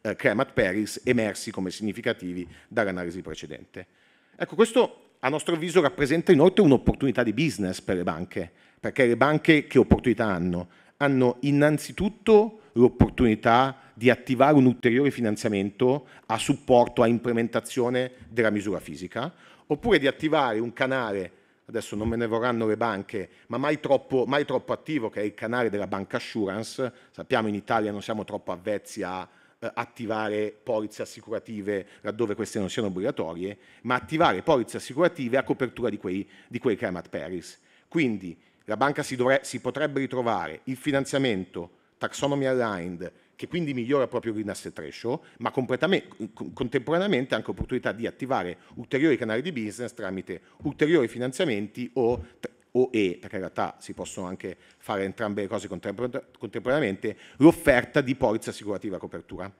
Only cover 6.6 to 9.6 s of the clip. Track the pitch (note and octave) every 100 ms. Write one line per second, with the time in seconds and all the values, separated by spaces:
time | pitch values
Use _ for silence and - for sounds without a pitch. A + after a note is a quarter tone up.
6.6 | F3+ B2+ - G#2+ C#3 A#2 A#2 G#2 D#3 G2+
7.6 | F#2+ F#2 - F#2+ F2+ D#2+ F2 - E2+ _
8.6 | _ _ A2+ - B2 A#2 C3+ D3+ D3+ D3+